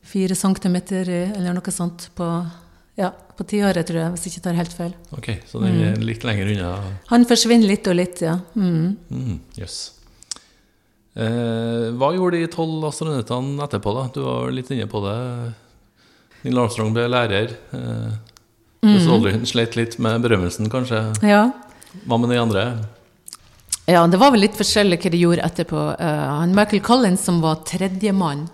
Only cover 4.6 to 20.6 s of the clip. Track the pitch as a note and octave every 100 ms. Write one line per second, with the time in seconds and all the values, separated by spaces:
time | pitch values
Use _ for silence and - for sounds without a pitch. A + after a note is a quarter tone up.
4.6 | E3+ - E3+ F3+ - - A#2 F#2 - A#2
5.6 | A#2 A2+ A2 G#2+ A2 G#2+ B2 G#2 G2 G#2
6.6 | F2+ F#2 G2 G2 - A#3+ A#3+ A#3 A3+ A#3
7.6 | G#3+ G#3 G3 F3 F3+ - E3+ E3+ F3+ A3+
8.6 | F#3 E3 E3+ G#3 - B2+ B2+ E2 - -
9.6 | F2+ - - _ _ _ - - _ _
10.6 | _ _ _ _ _ - A2 A#2+ A#2 A2+
11.6 | A#2 A#2 A#2 A#2+ C3+ F#3 F3+ F3 E3 E3
12.6 | D#3+ D#3+ D#3 - D#3+ C#3+ A2 B2 C3+ C#3+
13.6 | C#3+ G2+ G2+ A2+ B2+ C#3 C3 B2 B2 B2+
14.6 | B2+ C3 G#2 G#2+ G2+ A2 B2+ A#2+ A#2 A2
15.6 | _ _ _ _ _ _ _ _ C3+ B2
16.6 | A#2 A2 G#2+ A2 A#2+ B2 A#2 G2 A#2 A#2
17.6 | - C3 A#2+ A2+ A2+ A2 - _ _ _
18.6 | _ _ G#3+ G3+ E3 - G2+ G#2+ A#2 B2
19.6 | A2+ A#2 A2+ - A#2 A#2 A#2+ G#2 F2+ -